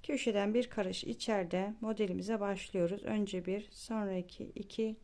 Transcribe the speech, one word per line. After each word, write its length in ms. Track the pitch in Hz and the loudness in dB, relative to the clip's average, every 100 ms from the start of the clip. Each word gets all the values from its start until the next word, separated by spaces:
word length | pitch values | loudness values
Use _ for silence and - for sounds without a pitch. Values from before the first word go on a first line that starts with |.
Köşeden 520 | - 285 240 202 202 | 0 2 4 4 4
bir 160 | 226 247 | 4 2
karış 340 | - 190 185 | 0 -2 -2
içeride 720 | - 233 - 208 170 185 202 220 | -4 -4 0 2 2 0 0 -2
modelimize 600 | 220 208 202 185 190 220 | -2 0 0 0 0 0
başlıyoruz. 640 | 202 190 - 190 170 202 | 0 -2 -2 2 2 2
Önce 420 | - 214 196 185 180 | 0 0 0 0 0
bir, 220 | 196 208 | -2 -4
sonra 440 | - - 220 202 185 | -14 -4 -2 0 -2
iki, 280 | 180 - | -4 -10
iki 520 | - - 202 - 220 220 | -10 -8 -6 0 0 0